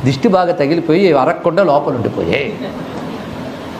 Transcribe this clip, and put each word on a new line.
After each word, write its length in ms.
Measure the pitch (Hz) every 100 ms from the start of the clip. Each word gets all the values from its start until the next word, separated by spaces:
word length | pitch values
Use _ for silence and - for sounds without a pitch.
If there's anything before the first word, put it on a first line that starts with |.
| 127
దిష్టి 220 | 135 233
బాగా 240 | 185 175
తగిలిపోయి 640 | 165 139 170 160 160 196
అరక్కుండా 500 | 143 131 180 175 165
లోపల 320 | 185 143 170 127
ఉండిపోయాయి. 640 | 104 - 87 117 131 - - - - - - - - - - - -